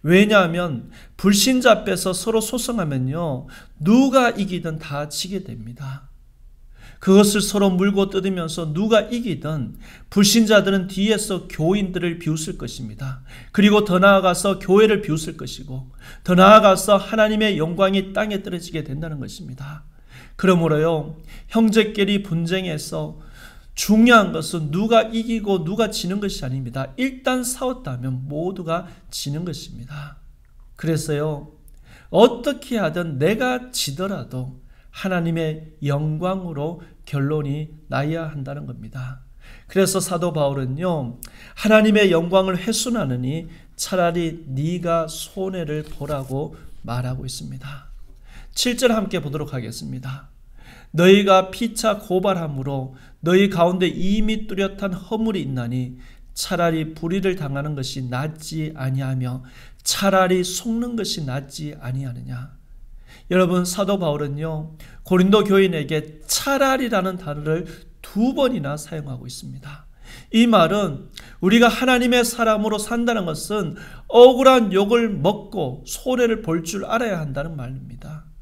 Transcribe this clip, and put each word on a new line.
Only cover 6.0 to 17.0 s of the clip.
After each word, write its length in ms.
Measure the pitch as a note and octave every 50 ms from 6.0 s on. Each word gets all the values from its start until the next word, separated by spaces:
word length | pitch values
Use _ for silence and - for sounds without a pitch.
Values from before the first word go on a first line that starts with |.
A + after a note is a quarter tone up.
| - - - - - - _ _ - - - - - - - - - - - -
그것을 420 | - F#3 F#3+ G3+ G#3 G3+ G#3 G#3
서로 280 | G3+ - - G3+ G3+ G3
물고 400 | F#3 F3+ F#3+ G3+ G3+ G3 G3 F#3+
뜯으면서 640 | G3 F#3+ F#3 G3 F#3+ F3+ E3 D#3+ D#3 F3+ E3+ D3+ D3
누가 280 | F3 G#3 A3 A3+ G#3+
이기든 760 | G#3+ - A#3+ A#3+ A#3 A3 D#3+ - - D3 D#3+ D3 A#2+ G2+ - - - - - - - -
불신자들은 800 | - G3+ G3+ G3+ - A#3 A3 G#3 A3 G3+ E3+ G3 G3 G3 F3+
뒤에서 600 | F#3+ - F#3 G3 A3 G#3+ G3+ - - G3 F#3+ F#3
교인들을 720 | - - - D#3 E3 G3 G#3 G3 F3+ F3+ F3+ F3 F3 E3+ F3
비웃을 380 | - D#3+ D#3 D#3+ D#3 G3+ E3
것입니다. 640 | - D3 B2+ - - B2 G#2+ G#2 A2 C3+ C3 C3 - - - - - - -
그리고 340 | - - G3+ G3+ G#3 G#3 G#3
더 140 | G3+ F3 F#3
나아가서 600 | F#3+ G3+ G3 F#3+ F#3+ F#3 F3 F3+ - G3 F#3+ F#3+
교회를 420 | - - F#3 G3+ A3 A3 G#3+ G3
비웃을 360 | - - D3+ D#3+ D#3 - D#3+
것이고, 540 | - - A#2 - - - - B2+ C3+ C3+ - - - - - - - -
더 120 | - F3+
나아가서 640 | F3+ F#3 G3 G#3+ A3 G#3+ G3+ F#3+ F3+ - G#3+ G#3
하나님의 600 | F#3+